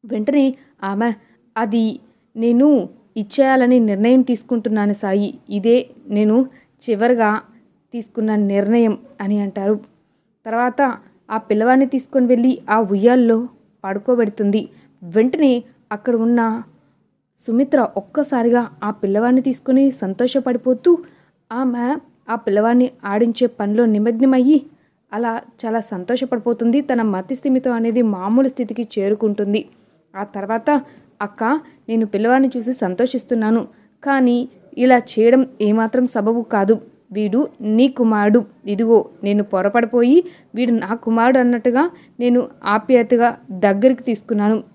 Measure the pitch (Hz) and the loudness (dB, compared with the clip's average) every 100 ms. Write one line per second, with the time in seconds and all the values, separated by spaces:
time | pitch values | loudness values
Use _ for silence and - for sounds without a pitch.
0 | 220 220 214 285 269 262 _ _ 196 196 | -8 -4 0 2 0 -2 _ _ -8 -2
1 | 233 214 _ _ _ - 226 233 220 - | -2 -4 _ _ _ -6 -2 0 -2 -4
2 | _ _ _ 220 233 240 294 277 180 - | _ _ _ -4 0 4 4 2 0 -14
3 | _ - 208 - 262 262 240 254 220 196 | _ -12 -8 0 2 4 4 4 2 0
4 | 226 262 254 233 - 240 220 214 208 202 | 2 4 2 -4 -4 -4 -2 -2 -2 -2
5 | 202 196 202 - - 202 214 240 - - | -2 -2 -2 -8 -8 -4 2 2 0 -16
6 | - 208 214 226 262 - _ _ - 208 | -6 0 2 2 0 -6 _ _ -6 -2
7 | 240 247 214 214 - _ _ _ _ 240 | 0 2 0 -2 -8 _ _ _ _ -14
8 | 214 - 214 214 202 196 202 233 226 208 | -10 -6 -2 0 0 0 2 2 2 -2
9 | - _ 196 208 202 196 196 214 - _ | -10 _ -4 -4 -4 -4 -2 -2 -6 _
10 | _ _ _ _ 220 226 247 247 277 226 | _ _ _ _ -8 -2 -2 0 -2 -4
11 | _ _ _ 220 - 214 233 262 269 269 | _ _ _ -8 -2 0 2 2 2 -2
12 | 262 269 247 240 247 254 - 214 208 196 | -2 0 2 2 2 0 -2 -2 0 2
13 | 220 254 233 226 247 _ _ _ 190 196 | 4 4 4 2 -2 _ _ _ -8 -6
14 | 202 247 220 202 202 214 - _ _ _ | -2 0 0 -2 -2 -2 -4 _ _ _
15 | 175 190 247 302 285 240 - _ _ 208 | -4 0 0 2 2 2 -4 _ _ -8
16 | 247 233 226 240 226 226 226 _ _ _ | -2 0 2 0 0 -4 -10 _ _ _
17 | _ _ _ _ - 233 277 294 226 - | _ _ _ _ -4 -2 2 0 0 -4
18 | 196 - 285 254 233 240 226 - 208 208 | -6 -6 -2 -2 0 0 -2 -8 -10 -6
19 | 196 202 240 254 262 254 - 262 277 262 | -2 0 2 0 0 -6 0 2 2 0
20 | 190 190 254 269 262 247 254 254 359 339 | -8 -2 -2 -2 -2 -4 -2 0 2 2
21 | - _ _ _ _ 233 262 240 240 285 | 0 _ _ _ _ -4 -4 -2 -4 -4
22 | _ _ - 226 226 202 226 240 254 - | _ _ -10 -6 -2 0 2 2 0 -2
23 | 202 208 233 220 240 - 202 214 233 208 | -6 -2 0 0 -2 -2 -4 0 2 2
24 | 214 226 269 262 254 302 - _ _ _ | 0 2 2 4 4 2 0 _ _ _
25 | _ 208 240 226 - _ 233 226 220 190 | _ -6 -6 -6 -12 _ -6 -6 -6 -12
26 | 180 247 262 240 226 233 233 262 285 247 | -6 -4 -4 -4 -4 -2 0 0 0 -2
27 | 220 190 190 262 277 262 262 233 226 233 | -2 -4 -6 -6 -2 -2 -2 -2 -2 0
28 | 226 196 190 233 269 262 226 226 226 - | 0 -2 -2 0 0 -2 -8 -6 -8 -4
29 | 196 208 220 208 202 202 - _ _ _ | -2 0 -2 -2 -2 -4 -4 _ _ _
30 | _ 190 202 202 196 226 233 294 277 - | _ -14 -12 -12 -6 -4 0 -2 -2 -20
31 | _ _ 208 - 220 302 - _ - 226 | _ _ -12 -4 -2 -2 -6 _ -6 -4
32 | 220 202 226 254 269 254 220 254 185 180 | -2 -2 2 2 2 -2 -6 -4 -4 -2
33 | 254 254 - 233 214 226 - _ _ _ | -2 -2 -4 -2 0 0 -2 _ _ _
34 | 277 269 254 240 254 _ _ - 254 247 | -2 0 2 0 -4 _ _ -2 2 2
35 | 240 - 226 254 262 - 208 214 220 254 | 0 0 4 4 2 -2 0 0 0 -2
36 | 247 233 208 233 226 214 196 190 - _ | -2 -2 -2 -2 -2 -2 2 0 -2 _
37 | _ 202 208 226 302 _ 214 214 262 262 | _ -6 -2 -2 -4 _ -2 2 2 2
38 | 226 214 208 226 208 _ 202 202 226 226 | 0 2 2 2 0 _ -8 -4 2 2
39 | - - 202 202 208 190 196 233 233 247 | 2 -8 -4 -2 -2 -2 0 -2 0 0
40 | 247 320 349 - _ 240 247 233 185 226 | 4 2 2 -16 _ -6 -2 -2 -4 -6
41 | - 226 233 262 247 240 247 247 339 - | -2 0 2 2 2 0 0 0 -2 -4
42 | _ - 240 247 240 - - 208 214 254 | _ -6 0 0 -2 -8 -4 -4 2 2
43 | 233 240 233 233 - 185 202 196 254 262 | 4 2 2 -2 -14 -2 0 4 2 2
44 | - 214 - 214 208 220 - | -4 -6 -4 -2 0 -2 -4